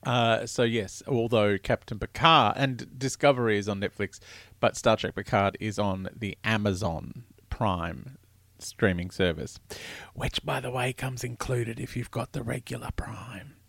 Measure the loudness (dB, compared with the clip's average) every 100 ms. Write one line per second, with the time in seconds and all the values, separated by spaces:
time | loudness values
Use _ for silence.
0 | 2 2 4 2 0 0 2 2 -2 -8
1 | -2 0 4 4 6 2 0 -2 -2 -8
2 | -8 2 6 8 6 2 -2 -2 -10 -6
3 | -6 4 4 6 4 2 0 -2 -4 -2
4 | -6 -6 -20 -20 -20 0 0 2 2 4
5 | 2 -6 0 4 4 0 -6 0 0 0
6 | -6 -6 -6 -4 0 2 2 0 -2 -4
7 | -8 -14 -18 -20 _ -2 0 0 -4 -8
8 | -12 -18 _ _ _ _ -16 0 2 2
9 | -4 0 2 2 -6 -12 _ -14 -12 -14
10 | -14 -4 -4 -2 -4 -4 -2 -2 -2 -2
11 | -6 -6 -8 -6 -2 -2 -2 -4 -6 -6
12 | -6 -6 -6 -6 -4 -6 -6 -10 -6 -6
13 | -6 -10 -12 -14 -14 -20